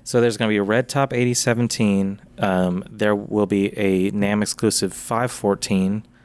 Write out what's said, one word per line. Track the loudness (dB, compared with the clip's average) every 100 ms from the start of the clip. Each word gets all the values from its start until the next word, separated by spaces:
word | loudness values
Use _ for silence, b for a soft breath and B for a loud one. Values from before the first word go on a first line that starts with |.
So | -4 2
there's | 2 2
gonna | 0
be | 0
a |
red | 2 0 0
top | -2 -2
eighty | 0 0
seventeen. | 0 0 0 0 0 2 2 0 -4 -12 -4
Um, | 0 2 2 -2 -6
there | -2 0 0
will | 0 0 2
be | 2 0 0
a | 0 2 0
nam | 0 0 0
exclusive | -2 0 0 0 -2
five | -6 -6 -2 -2
fourteen | -2 0 0 0 0 0 -2 b b